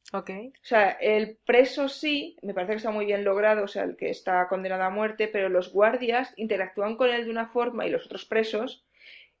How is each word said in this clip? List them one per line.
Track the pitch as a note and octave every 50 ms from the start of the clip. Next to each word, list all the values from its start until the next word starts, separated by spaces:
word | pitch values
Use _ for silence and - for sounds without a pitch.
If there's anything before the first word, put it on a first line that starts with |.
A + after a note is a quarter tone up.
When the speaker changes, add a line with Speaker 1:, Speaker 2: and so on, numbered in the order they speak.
| _ - -
Speaker 1:
Ok. | F#3+ - -
Speaker 2:
O | F#3+ G3 A#3 C4 - _ _
sea, | - B3 G#3+ G3+ F#3
el | - - - G#3 G#3+ G#3+ A3 G#3+ - _ _
preso | - B3 B3 C4+ B3+ - D4+ C#4 C4+
sí, | - - D#4+ D4+ D4 C#4+ D#4 F4 - - -
me | G3+ F#3+
parece | F#3 F3+ G3+ G#3+
que |
está | G#3+ A#3 A3+
muy | G#3+ G#3+ G#3
bien | G#3 G3+ G3+ G3+
logrado, | G3 G3 G3+ G#3+ G#3+ G#3+ G#3+ G3+
o |
sea, | G3+ - G3+ G3
el | F3+ F3+
que | - F#3 D#3+
está | - - - F#3+ F#3 F3+ F3+
condenado | F3+ F#3+ F#3+ F#3+ F#3 F#3 F#3 F#3
a | F#3
muerte, | G3 G#3 G#3+ G#3+ G#3+ G#3+ G#3+
pero | G#3+ G#3+ G3+ F#3+ F#3
los | F3+ F3+ F3+ - -
guardias | G3 G#3 A3+ A#3+ A#3+ B3+ A3+ A#3 B3 C4 - -
interactúan | - A3+ A3 G#3+ F#3 F#3+ F#3 - G#3 G3+ G#3+ A3+
con | A3+ C4 B3
él | A#3+ A#3+ A#3
de | A3+
una | A3+ A3+ A3+
forma | A3+ - B3 A#3+ B3 A#3+ A3 -
y | E3+
los | - - -
otros | - - - -
presos | - A3 A2+ A2 - - G#2+ A#2 C#3 - - _ _ _ _ - - - - - _ _ _